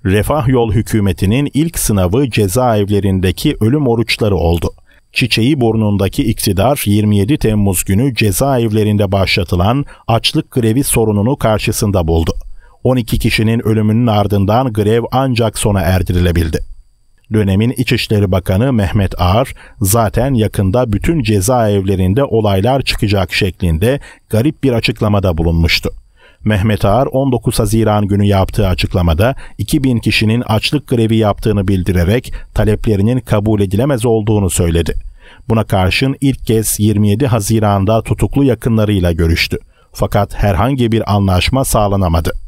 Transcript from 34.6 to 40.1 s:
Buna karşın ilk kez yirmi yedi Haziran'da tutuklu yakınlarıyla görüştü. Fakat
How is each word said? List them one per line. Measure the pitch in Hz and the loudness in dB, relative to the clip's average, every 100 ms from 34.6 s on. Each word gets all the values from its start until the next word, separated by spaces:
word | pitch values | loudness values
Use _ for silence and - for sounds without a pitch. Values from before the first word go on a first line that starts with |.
| 85 85 80 - - - - - - | 0 0 -2 -6 -10 -18 -20 -20 -2
Buna | 113 | -2
karşın | 107 101 92 - 135 135 | 0 0 0 0 -2 0
ilk | 139 127 - | -2 -2 0
kez | 113 107 - | 0 0 0
yirmi | 104 101 104 | 0 2 2
yedi | 101 139 | 0 0
Haziran'da | 117 98 110 104 101 95 110 | 0 0 0 2 2 2 0
tutuklu | - 104 107 139 | 0 -2 0 0
yakınlarıyla | 139 117 131 110 104 101 87 | 0 0 0 0 2 2 0
görüştü. | 85 82 82 - - - _ _ | 0 0 0 -2 -6 -12 _ _
Fakat | - 101 | -6 -2